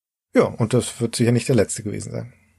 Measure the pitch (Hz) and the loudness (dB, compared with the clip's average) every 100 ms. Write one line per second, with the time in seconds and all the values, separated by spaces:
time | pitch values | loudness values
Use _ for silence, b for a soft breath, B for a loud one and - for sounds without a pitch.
0 | _ _ _ 254 110 - 113 123 - - | _ _ _ 2 2 2 0 0 0 -4
1 | 117 - 117 120 - 123 95 - 104 104 | -4 0 2 2 2 2 2 -2 -8 -8
2 | 107 117 117 - _ | -8 -10 -12 -16 _